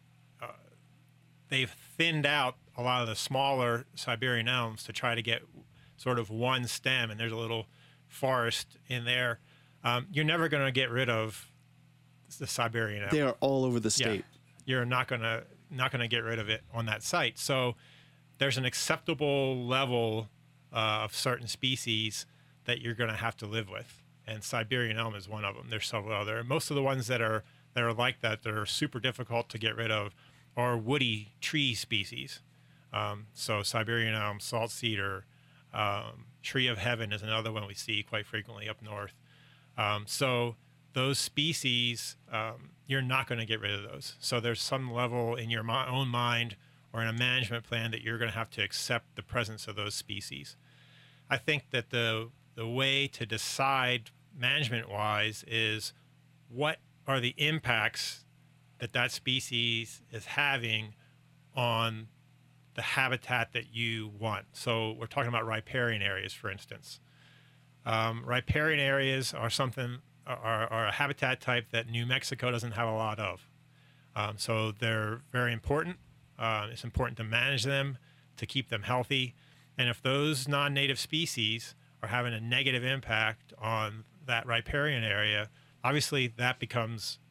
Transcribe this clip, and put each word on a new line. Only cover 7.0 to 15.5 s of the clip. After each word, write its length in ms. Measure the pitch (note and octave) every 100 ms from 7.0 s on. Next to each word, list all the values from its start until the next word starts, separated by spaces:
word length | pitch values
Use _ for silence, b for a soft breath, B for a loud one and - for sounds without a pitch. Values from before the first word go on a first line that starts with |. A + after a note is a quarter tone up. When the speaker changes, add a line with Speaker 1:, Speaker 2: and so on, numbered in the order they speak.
| A#2
Speaker 1:
and 100 | G#2+
there's 120 | A2+
a 60 | A2+
little 300 | A2+ A2+ A#2 b b b -
forest 680 | - C3 B2+ A#2 - - - -
in 180 | B2 A#2+
there. 340 | B2 B2 A2+ b b b b
Um, 240 | B2 B2 F#3+
you're 140 | D3 D#3
never 240 | E3 E3
gonna 220 | D3 C3+
get 180 | C3 B2+
rid 200 | A#2+ B2+
of 400 | A2+ A2 - - - _ - - - - - - -
the 80 | C3+
Siberian 560 | - A#2 A2+ A2 G#2
elm. 60 | G2+
Speaker 2:
They 100 | D3+
are 160 | C#3 A#2
all 240 | C#3 C3+
over 160 | B2+ A#2+
the 80 | A2
Speaker 1:
Yeah. 200 | - A2
Speaker 2:
state. 180 | G2 - - - - -
Speaker 1:
You're 200 | C3 A#2+
not 220 | B2+ B2+
gonna, 360 | B2 A2+ A2+ -